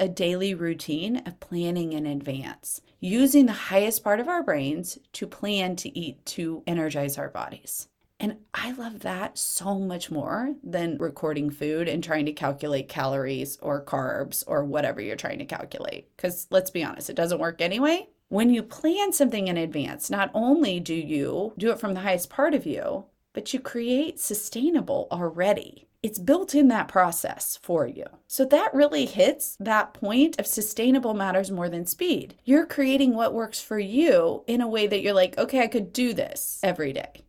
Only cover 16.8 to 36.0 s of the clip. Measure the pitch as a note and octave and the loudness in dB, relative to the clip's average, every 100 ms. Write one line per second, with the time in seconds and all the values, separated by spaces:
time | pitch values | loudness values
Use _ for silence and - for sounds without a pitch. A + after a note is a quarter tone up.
16.8 | D3 - - - E3+ E3+ E3 E3 E3+ G#3+ | -6 -6 -8 -2 0 0 -2 0 0 2
17.8 | D4 F4 G#4 _ - F#3+ A#3 A#3+ G#3+ - | 2 0 -2 _ -4 2 4 4 2 -2
18.8 | D#4+ F#4+ G4+ - C4 G#3+ F#3 E3+ E3 D3+ | 0 2 2 2 2 2 -2 -2 -2 -4
19.8 | C3+ - - G3+ F#3+ G#3+ A#3+ D#4 A#3 F3 | -6 -6 -4 0 0 0 4 4 4 0
20.8 | E3 E3 D3 D3+ C3+ C#3 G#3+ - G#3+ A3+ | -2 -4 -2 -2 -2 -2 -4 -2 0 0
21.8 | G#3 F#3 G3 F3+ - - D4+ C#4+ D#3+ A#2 | -2 -2 0 0 -2 0 2 2 0 -4
22.8 | - - - _ _ - G#3+ C4 - A#3+ | -4 -4 -8 _ _ -12 -6 -6 -6 -6
23.8 | A#3 B3+ D#4+ - - G#3 - A3+ C#4+ D#4 | 0 2 0 -2 -6 -4 -6 -2 2 2
24.8 | - - - F3 E3+ E3 F#3+ G3+ - - | 2 -2 -2 -2 -2 0 2 2 -2 -16
25.8 | _ _ A3 G#3+ F3+ E4+ F#4+ C#4+ C4+ A3 | _ _ -6 0 4 4 4 6 6 6
26.8 | - F#3+ F3+ E3+ - - - - - E3+ | 2 4 4 2 -6 -6 -8 -8 -2 0
27.8 | B2 - - - - - C4+ D4 G#4+ C4+ | 0 -4 -14 -16 -6 -2 4 4 4 4
28.8 | D4 D4+ B3+ G#3 A3 D4 - - G#3 G#3+ | 4 4 0 4 4 2 -2 -6 0 2
29.8 | G3+ - G3+ A#3+ D#4+ - G#3 - G#3 - | 0 -2 0 4 4 4 -4 -2 -4 0
30.8 | A#3+ C4 B3 G#3+ G3 F#3 G3 F#3+ F3 E3+ | 4 4 4 -2 0 0 0 -2 -4 -4
31.8 | F3 - F4 A#3 - - - C#4+ E4 - | -6 -2 0 0 -2 -6 4 4 4 0
32.8 | C4+ C4+ C4+ A3+ A3+ A3 A3 - - G#3+ | 2 4 4 4 2 0 -4 -6 -6 -4
33.8 | G3 A#3+ E4 F#3 E3 - - A#3+ A#3 A3 | 0 4 6 6 6 2 -2 0 0 2
34.8 | G#3 G3+ G3+ G3 F#3 - - C4 A3+ A#3 | 2 2 2 4 4 2 0 2 2 2
35.8 | F#3+ - | -2 0